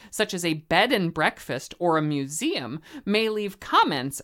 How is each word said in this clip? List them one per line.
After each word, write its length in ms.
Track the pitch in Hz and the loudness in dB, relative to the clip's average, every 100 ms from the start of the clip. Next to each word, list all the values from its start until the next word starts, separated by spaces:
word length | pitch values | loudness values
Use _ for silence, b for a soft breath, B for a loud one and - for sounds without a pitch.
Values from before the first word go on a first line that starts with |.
| B | B
such 220 | - 214 | -2 -2
as 100 | 185 | 0
a 120 | 170 156 | 0 -2
bed 360 | - 165 240 | 2 2 4
and 220 | 240 170 | 4 2
breakfast 600 | 170 160 - - 135 - - | 2 0 0 -6 -6 -6 -2
or 180 | 175 160 | 2 2
a 40 | |
museum, 800 | 151 147 135 151 294 392 123 151 B 302 196 | 2 -2 -4 -4 -2 -2 -6 -10 B -10 0
may 240 | 214 220 | 0 2
leave 320 | 214 202 - | -2 -4 -8
comments 600 | - 359 359 147 131 - | 0 4 4 2 -4 -8